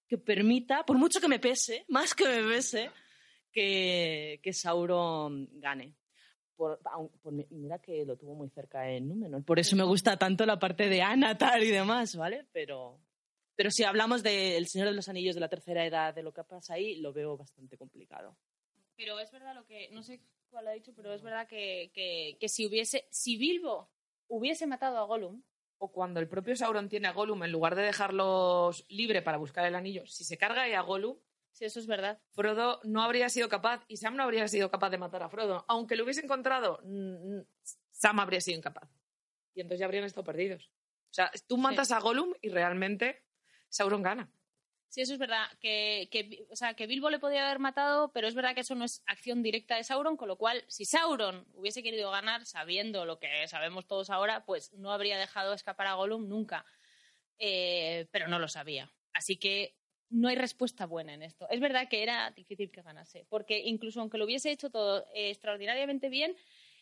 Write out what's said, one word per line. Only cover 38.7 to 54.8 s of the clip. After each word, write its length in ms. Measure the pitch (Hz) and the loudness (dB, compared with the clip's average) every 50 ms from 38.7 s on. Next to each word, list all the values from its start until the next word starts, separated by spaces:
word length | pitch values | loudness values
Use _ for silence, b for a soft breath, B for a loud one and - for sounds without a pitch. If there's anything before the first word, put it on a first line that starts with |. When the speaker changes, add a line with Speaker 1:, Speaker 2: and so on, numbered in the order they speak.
| - - - - _ _ _ _ _ _ _ _ _ _ _ _ - | -10 -12 -20 -20 _ _ _ _ _ _ _ _ _ _ _ _ -12
Speaker 3:
Y 60 | 185 175 | -10 -8
entonces 180 | 175 180 180 | -6 -4 -4
ya 60 | 190 | -4
habrían 180 | 185 190 202 202 | -2 -2 -4 -6
estado 180 | 196 190 202 180 | -6 -8 -10 -8
perdidos. 460 | 165 156 160 185 196 185 165 - _ _ _ _ _ _ _ _ _ | -6 -4 -4 -4 -4 -4 -8 -14 _ _ _ _ _ _ _ _ _
O 40 | - | 0
sea, 180 | - 185 - - - - - | 0 0 0 -2 -8 -6 -2
tú 80 | 254 | 0
Speaker 2:
Sí. 40 | 247 | 2
Speaker 3:
matas 300 | 262 269 - - 277 269 | 2 4 4 4 2 2
a 80 | 240 220 | 2 2
Gollum 340 | 214 226 233 269 349 359 - - - | 4 4 2 2 0 -2 -4 -4 -4
y 80 | 214 | -2
realmente 720 | 180 175 175 175 180 185 190 202 208 196 240 254 294 - _ _ _ _ b b b b b b | 0 2 2 2 2 0 0 0 0 0 -2 -2 -2 -6 _ _ _ _ b b b b b b
Sauron 340 | - - 202 196 208 202 185 | -2 0 2 2 2 2 2
gana. 260 | 185 214 247 185 - _ _ _ _ _ _ _ _ _ _ _ _ | 0 -2 -2 -6 -12 _ _ _ _ _ _ _ _ _ _ _ _
Speaker 2:
Sí, 120 | - 262 | -6 -4
eso 140 | 262 254 277 | -4 -4 -2
es 40 | 254 | -4
verdad. 280 | 269 226 226 220 214 - - _ | -2 -2 0 -2 -2 -4 -6 _
Que, 500 | - 220 214 214 214 214 208 202 180 - - | -4 -2 -2 0 0 0 -2 -4 -4 -4 -4
que, 340 | 220 202 208 214 - 220 - 220 | -4 -4 -6 -10 -18 -16 -14 -10
o 20 | |
sea, 200 | - 240 233 220 | -6 -4 -4 -4
que 120 | - 220 | -4 -6
Bilbo 240 | 214 254 269 277 302 | -4 -4 0 0 0
le 80 | 302 277 | 0 0
podía 260 | 285 285 285 277 277 | 0 0 0 2 2
haber 140 | 277 277 269 | 0 0 0
matado, 540 | 277 269 262 277 285 285 285 294 302 285 - | 0 -2 0 2 2 4 4 4 2 0 0
pero 160 | 240 214 226 | -2 -2 -2
es 80 | 233 | -2
verdad 180 | 254 254 254 247 | 0 0 0 0
que 60 | 254 | -2
eso 160 | 247 - 262 | -4 -4 -4
no 80 | 240 240 | -4 -4
es 180 | 247 - - - | -6 -6 -6 -4
acción 360 | - 202 - - 247 240 240 226 | -6 -6 -4 -4 -4 -2 0 0
directa 320 | 220 208 233 220 - 240 | 0 0 -2 -2 -2 -2
de 80 | 226 233 | -2 -2
Sauron, 320 | 233 269 277 294 320 320 | -2 -2 0 0 0 0
con 120 | 285 240 196 | -2 -4 -6
lo 80 | 185 - | -4 0
cual, 240 | 220 226 247 240 - - | 2 2 2 0 -4 -8
si 160 | - - 202 | -10 -8 -2
Sauron 600 | - - 320 330 330 285 226 214 190 185 185 180 _ - | 2 4 4 4 4 2 0 0 -2 -4 -6 -12 _ -12
hubiese 280 | 190 190 208 214 254 226 | -6 -6 -6 -6 -6 -6
querido 300 | 220 220 220 202 196 196 | -4 -4 -2 -2 0 -2
ganar, 340 | 196 202 220 233 233 233 | -2 0 0 -2 -2 -4
sabiendo 580 | - - 165 156 170 180 196 208 226 208 190 170 | -8 -8 -8 -4 -2 0 0 0 -2 -2 -4 -4
lo 140 | 165 160 - | -4 -6 -6
que 300 | - 143 147 151 156 156 | -4 -4 -2 -2 -2 -2
sabemos 400 | 165 156 160 170 180 185 185 - | -4 -4 -4 -4 -4 -6 -8 -4
todos 220 | 196 196 190 196 | -4 -4 -2 -2
ahora, 340 | 196 185 202 214 220 220 - | 0 0 2 2 0 -2 -2
pues 280 | - 190 151 - - - | -4 -4 -4 -4 -8 -16
no 180 | 196 | -12